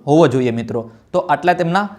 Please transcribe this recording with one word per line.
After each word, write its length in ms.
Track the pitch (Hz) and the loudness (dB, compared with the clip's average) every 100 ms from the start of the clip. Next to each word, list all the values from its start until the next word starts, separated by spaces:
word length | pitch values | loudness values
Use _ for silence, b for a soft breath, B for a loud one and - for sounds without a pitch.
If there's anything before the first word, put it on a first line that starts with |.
| 143 | 0
હોવો 200 | 151 156 | 4 4
જોઈએ. 220 | 127 123 | 2 -2
મિત્રો, 400 | 117 113 117 113 B B | -2 -4 -8 -8 B B
તો 60 | 180 | -4
આટલા 340 | - 147 180 | -2 -2 0
તેમના 360 | 180 165 185 208 | 0 0 -2 -4